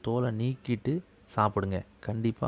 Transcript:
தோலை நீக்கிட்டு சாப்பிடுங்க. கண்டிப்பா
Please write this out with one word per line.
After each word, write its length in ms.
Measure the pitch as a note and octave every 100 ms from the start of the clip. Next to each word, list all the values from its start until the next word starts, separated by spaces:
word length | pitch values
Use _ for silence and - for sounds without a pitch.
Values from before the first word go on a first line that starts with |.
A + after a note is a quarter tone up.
தோலை 300 | - A#2 B2
நீக்கிட்டு 640 | A2 B2 C3 C3 A#2 - D#3+ - - - -
சாப்பிடுங்க. 440 | G#2+ G2+ G2 F#2+ - -
கண்டிப்பா 480 | - A2 A2+ A2